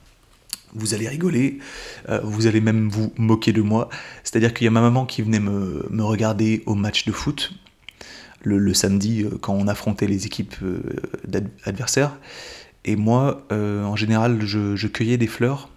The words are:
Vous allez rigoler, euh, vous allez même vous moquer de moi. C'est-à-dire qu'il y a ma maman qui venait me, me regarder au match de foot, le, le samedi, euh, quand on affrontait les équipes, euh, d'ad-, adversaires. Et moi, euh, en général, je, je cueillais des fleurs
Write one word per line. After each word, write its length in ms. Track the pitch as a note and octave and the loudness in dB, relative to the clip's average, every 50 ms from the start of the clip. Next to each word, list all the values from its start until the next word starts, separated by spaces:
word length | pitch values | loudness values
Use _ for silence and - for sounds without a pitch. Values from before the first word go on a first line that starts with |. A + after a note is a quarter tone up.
| _ - _ _ _ _ _ _ _ _ - - _ _ - | _ -20 _ _ _ _ _ _ _ _ -16 -16 _ _ -10
Vous 220 | G#2+ A2 G2+ A#2+ | -8 -4 -4 -4
allez 120 | G#2 A2+ A2+ | -4 -4 -4
rigoler, 520 | C3 D3+ F3 F#3 D#3+ A#2 C3 C#3 - - - - - - - - - - - - | -4 -2 -2 0 2 2 2 2 0 -4 -12 -16 -16 -14 -14 -16 -16 -16 -8 -4
euh, 120 | G#2+ G#2 - | -4 -4 -2
vous 240 | G#2+ G#2+ A2 A2+ A2+ | -2 -2 2 4 4
allez 120 | G#2+ A2 | 4 4
même 300 | A2 A2+ A2 A2 A2 G#2+ | 4 4 4 4 2 2
vous 240 | G2+ G#2+ A2 G#2+ - - | 0 0 -2 -2 -2 0
moquer 360 | A2 A2 A2+ A2 - A2 G#2 | 4 4 4 4 4 2 2
de 80 | A2 | 4
moi. 280 | G#2 G#2 G#2+ A2+ - - - - - - - - - | 2 2 2 0 0 -2 -6 -14 -14 -16 -18 -12 -12
C'est-à-dire 280 | - - A#2 A2 A#2 | -2 2 4 4 4
qu'il 140 | A#2+ - A#2+ | 2 2 2
y 20 | A2+ | 4
a 40 | |
ma 100 | A2 A2+ | 4 6
maman 240 | A#2 A#2+ A#2+ C3 C3 | 6 6 4 4 2
qui 160 | A#2 - - | 0 -4 -4
venait 180 | A2 G#2+ A2 G#2+ | 0 0 2 2
me, 460 | G#2+ G2+ G2+ G2+ G2 F#2 D2+ D2 - - | 2 0 0 -2 -2 -2 -4 -4 -6 -4
me 120 | - A2 G#2+ | -2 -2 0
regarder 600 | G#2 A2 G2+ A2+ A2 A2 G2 A2 A2 A2 A2 - | 0 2 2 2 2 2 2 2 2 2 0 0
au 80 | - A2 | -2 -2
match 320 | G2+ G2 F2+ - - - | 0 0 0 0 -2 -2
de 60 | - | -2
foot, 420 | G#2 - - D3 C#3+ - - - - - - - _ _ _ - - _ - - - - - - - - - | -4 -2 -2 -4 -4 -4 -6 -8 -8 -16 -20 -20 _ _ _ -20 -20 _ -20 -20 -20 -20 -20 -20 -20 -8 -2
le, 160 | G#2 G2+ G2 | 0 2 4
le 140 | G2+ G2 F2 | 4 4 2
samedi, 480 | - - G2+ G2 G2 G2 A2 A2+ A2 G#2 | 2 2 2 2 2 2 0 0 0 0
euh, 140 | G#2 F#2 F2 | -2 -4 -6
quand 120 | - - G2+ | -4 -2 0
on 140 | G2 G2+ G2+ | 0 2 0
affrontait 380 | G#2 - - A2 G2+ - G#2 | 0 -2 -2 -4 -2 0 0
les 220 | G2 G2+ G2 F#2+ G#2+ | 0 0 -2 -2 -6
équipes, 280 | - - G2 - - - | -6 -6 -8 -8 -8 -8
euh, 180 | G2+ F#2+ F2 F2 - - - - - - - - - - | -6 -6 -4 -4 -6 -6 -6 -8 -8 -8 -10 -10 -10 -6
d'ad-, 220 | F#2+ G2 G#2 - - - - | -4 -4 -4 -4 -10 -10 -8
adversaires. 520 | G#2 G2+ F#2+ A#2+ - - C3+ C#3 D3 C#3 - - - - - - - - - - - _ _ _ | -8 -6 -4 -4 -2 0 0 0 0 -2 -8 -16 -20 -20 -18 -18 -18 -18 -20 -20 -20 _ _ _
Et 100 | - G#2+ | -2 0
moi, 480 | G#2 G#2+ A2 A#2 B2 C3+ C#3+ - - - - | 2 2 4 4 4 4 2 0 -2 -6 -4
euh, 320 | G#2 G#2+ G#2 G#2 G#2 G#2 G#2 | -2 -2 0 -2 -2 -2 -2
en 120 | G2+ G#2 | -2 -2
général, 500 | G#2 G#2+ G#2+ A2 A2 A2+ B2 A#2+ A2 G#2+ | -2 0 2 2 4 4 4 2 2 0
je, 300 | G2+ G2+ G#2+ G#2 G2+ G2+ | 0 0 0 0 0 -2
je 120 | G2 G#2 G#2+ | -2 -2 -4
cueillais 300 | - - A#2 A2+ B2 B2 | -2 -2 0 0 2 2
des 80 | A#2 | 2
fleurs 440 | G#2+ - - A2+ B2 C#3 C#3 - - - | 0 0 -2 0 0 0 -4 -8 -14 -20